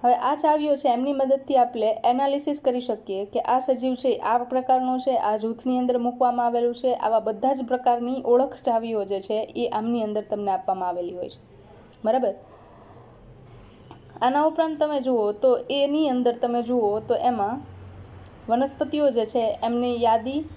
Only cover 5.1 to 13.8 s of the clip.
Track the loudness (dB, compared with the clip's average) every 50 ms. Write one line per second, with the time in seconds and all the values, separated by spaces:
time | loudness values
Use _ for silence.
5.1 | 0 2 2 0 0 0 -2 -4 -6 -4 -4 -2 -2 0 0 0 0 0 0 -2
6.1 | 0 2 2 2 2 2 0 0 0 0 0 0 -2 0 -2 -2 -2 0 0 0
7.1 | 0 2 0 0 -4 -2 0 0 0 -2 -2 -2 -2 0 2 2 0 2 0 -4
8.1 | -4 -4 2 4 4 4 4 2 -2 -4 -2 0 0 0 -2 -2 -4 -4 -2 -2
9.1 | -4 -6 -4 -4 -4 -4 -4 -4 -4 -4 -4 -2 -2 -2 -2 -2 -2 -2 -2 -2
10.1 | -4 -4 -4 -4 -6 -4 -2 -2 -2 -2 0 -2 -4 -2 -2 -4 -4 -4 -6 -6
11.1 | -6 -8 -10 -10 -12 -18 -20 -20 -20 -20 -20 -20 -20 -20 -20 -20 -20 -4 0 2
12.1 | 2 2 2 0 -2 -4 -14 -20 -20 -20 -20 -20 -20 -20 -20 -20 -20 -20 -20 -20
13.1 | -20 -20 -20 -20 -20 -20 -20 -20 -20 -20 -20 -20 -20 -20